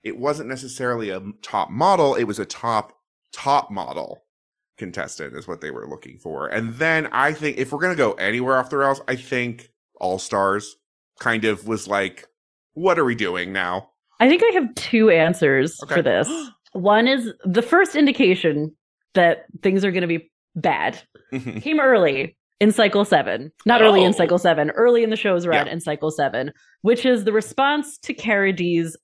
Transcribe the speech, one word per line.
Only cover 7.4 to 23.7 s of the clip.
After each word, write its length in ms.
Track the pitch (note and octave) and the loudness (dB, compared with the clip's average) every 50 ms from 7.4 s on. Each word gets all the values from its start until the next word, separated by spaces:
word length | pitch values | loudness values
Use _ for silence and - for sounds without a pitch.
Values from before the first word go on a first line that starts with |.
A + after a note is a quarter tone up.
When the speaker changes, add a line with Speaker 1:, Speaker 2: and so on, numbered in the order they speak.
| D3+ D3 - | -6 -6 -4
Speaker 1:
if 140 | - C3+ C3+ | -4 -6 -6
we're 80 | C#3+ C#3+ | -4 -4
gonna 140 | E3+ F#3 F3+ | -2 -2 0
go 180 | D3+ C3 G#2+ - | 2 0 0 0
anywhere 440 | - F2+ G2+ A2 B2 B2+ B2+ C3 | -2 -2 -2 -2 -2 0 0 0
off 120 | C3 B2+ C3 | 0 0 -2
the 80 | D#3 | -2
rails, 240 | C#3 C#3 C#3 C#3 C3+ - | 0 0 0 0 -2 -4
I 80 | - C3 | -6 -6
think 560 | B2 B2+ - C3+ B2 A#2+ A#2+ A#2 A#2+ - _ _ _ _ _ _ - | -6 -6 -6 -4 -4 -4 -4 -8 -12 -18 _ _ _ _ _ _ -8
All 200 | - F2+ F#2 F#2+ | -4 -4 -4 -4
Stars 560 | - - - G2+ G2 G2 G2 G#2 G#2 - - _ _ _ _ _ _ _ _ _ | -6 -4 -2 0 0 0 0 -2 -4 -10 -20 _ _ _ _ _ _ _ _ _
kind 260 | - B2 A2+ A2 G#2+ | -2 -2 -2 0 0
of 220 | A2 G#2 F#2 F#2 | -2 -2 -2 -4
was 200 | A2 A2+ G#2 - | -6 -6 -6 -4
like, 400 | G2 G2+ G2+ G2 F#2+ - - - _ _ _ _ _ _ _ _ _ _ | -4 -2 -2 -2 -4 -8 -14 -20 _ _ _ _ _ _ _ _ _ _
"What 260 | D#3 E3+ F#3 F3 E3 | -2 0 2 2 2
are 60 | D3 | 2
we 100 | B2 A#2+ | 0 0
doing 360 | A#2 G#2+ F2+ F2+ F2+ F2 F#2 F#2+ | -2 -2 -4 -2 -4 -6 -4 -4
now?" 360 | G2 F#2 F2 F2+ F#2+ - _ _ _ _ _ _ _ | -4 -4 -2 -4 -6 -8 _ _ _ _ _ _ _
Speaker 2:
I 60 | A#3 | 4
think 160 | C4 D#4+ F4 A4+ | 4 6 4 4
I 100 | A#4 F#4+ | 2 2
have 220 | F#4 C4+ A3+ - | 0 -2 -2 -6
two 340 | - - - - A3+ A3 A3 | -10 -6 -2 2 4 6 6
answers 680 | F3 E3 D#3 E3+ F#3 - E3 C#3+ C3+ C3+ C3+ E3+ - - - | 6 6 4 2 2 2 2 2 4 2 2 0 -4 -10 -8
Speaker 1:
Okay. 120 | - D3 | -2 -2
Speaker 2:
for 60 | F3 | 0
this. 280 | D3 C3+ G2+ F#2 C3+ A#3+ | 0 2 0 0 0 -2
Speaker 1:
<gasps> 440 | D#4+ E4 D4 B3 _ _ _ _ _ | -4 -8 -10 -14 _ _ _ _ _
Speaker 2:
One 340 | F#3+ F3 G3+ G#3 A3 A#3 | -2 2 2 4 4 4
is 240 | B3+ C4+ C4+ A#3 A3 - _ - | 2 0 0 -4 -8 -12 _ -6
the 160 | F#3 F3 A3 | -2 0 0
first 340 | A#3 A#3 E4 F4+ G4 - - | 0 4 4 4 4 4 2
indication 800 | D4+ D4 C#4 C4+ - C4+ F#3 F#3 F#3 - E3 D3 D3 D3+ D#3+ _ _ _ _ _ _ _ _ _ | 2 2 2 4 4 4 4 4 4 2 0 0 0 -4 -6 _ _ _ _ _ _ _ _ _
that 300 | F#3+ F3 E3+ E3 - - _ - E3+ - | 4 4 4 4 2 -4 _ -20 -4 -2
things 200 | G3 F#3+ G3 F#3+ | 0 0 2 0
are 60 | G3 | 0
gonna 160 | F3 F#3 F3 | 0 -2 -2
be 220 | E3+ E3 E3 D#3+ _ _ _ _ _ _ | -2 -2 -4 -6 _ _ _ _ _ _
bad 460 | E3+ D3 F3 C#3 D#2+ D#2 G#2+ - - _ _ _ - _ _ - | -4 -2 0 0 0 -2 -4 -6 -8 _ _ _ -20 _ _ -10
Speaker 1:
Mm-hmm. 260 | - B2+ B2+ - G#2+ | -8 -8 -8 -10 -8
Speaker 2:
came 200 | - D4 D#4 D4+ | -4 -2 0 2
early 560 | C#4 C4 B3 G#3 F3+ D3+ C#3 C3+ - E3 _ _ _ _ _ _ | 4 4 4 4 4 2 2 0 -4 -6 _ _ _ _ _ _
in 120 | G#3 G#3+ | 2 2
cycle 340 | G#3+ - A3 G3+ - G3+ G3+ | 4 4 2 2 4 0 2
seven. 460 | - F3+ D3+ - G#2 A2 A2+ C3+ D#3 _ _ - | 4 2 2 2 0 -4 -6 -8 -14 _ _ 2
Not 160 | - | 2